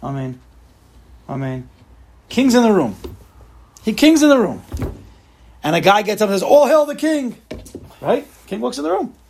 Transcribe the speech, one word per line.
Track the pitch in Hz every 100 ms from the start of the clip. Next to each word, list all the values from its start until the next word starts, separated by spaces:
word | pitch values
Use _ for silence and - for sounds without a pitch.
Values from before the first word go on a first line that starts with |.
Amen. | 139 139 131 127 _ _ _ _ _ _ _ - _
Amen. | 139 135 131 123 _ _ - - _ _
King's | - 269
in | 240
the | 233
room. | 202 131 95 - - - - - _ _ _
He, | -
king's | 214 294 320
in | 294
the | 277
room. | 214 - - - - - - _ _ _ _ -
And | 147
a | 165
guy | 175 202
gets | 202 208
up | 214
and |
says, | 196
All | - 285 269
hail | 311 294
the |
king. | 285 302 311 254 - _ - - - - -
Right? | 139 240 - _ -
King | 202
walks | 240 262
in |
the | 302
room. | 381 294 -